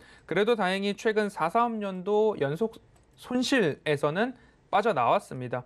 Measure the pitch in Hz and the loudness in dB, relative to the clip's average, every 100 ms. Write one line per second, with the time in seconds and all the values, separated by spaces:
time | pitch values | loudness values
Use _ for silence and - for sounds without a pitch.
0 | - - - 165 214 226 180 190 202 196 | -12 -20 -6 0 0 2 0 -2 -4 -2
1 | 220 214 208 - 160 233 240 220 202 185 | -2 0 -2 -2 0 2 0 -2 -6 -6
2 | 185 208 220 - 139 160 226 - _ _ | 0 2 2 0 -2 -2 -4 -6 _ _
3 | _ _ - 254 247 269 165 - 151 143 | _ _ -4 -2 2 2 2 0 -2 0
4 | 147 170 247 - - _ - 202 240 147 | 0 0 -2 -4 -20 _ -2 0 2 2
5 | 117 185 - 131 123 123 | 4 2 0 -10 -6 -6